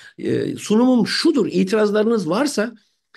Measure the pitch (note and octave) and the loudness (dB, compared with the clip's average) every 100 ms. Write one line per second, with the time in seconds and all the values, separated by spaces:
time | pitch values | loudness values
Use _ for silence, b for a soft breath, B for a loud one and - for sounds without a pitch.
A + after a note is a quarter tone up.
0 | B B - B2 G2 - - G#3+ B3+ B3 | B B -4 -2 -4 -6 0 2 4 4
1 | - - D#4+ C#4+ D#3 E3+ F#3+ A3 G#3 G#3+ | 2 0 0 2 0 0 0 0 0 0
2 | G#3+ A3+ D#3 G3 D4 - A#3 - b b | 0 0 -2 -2 -2 -2 -6 -8 b b
3 | _ | _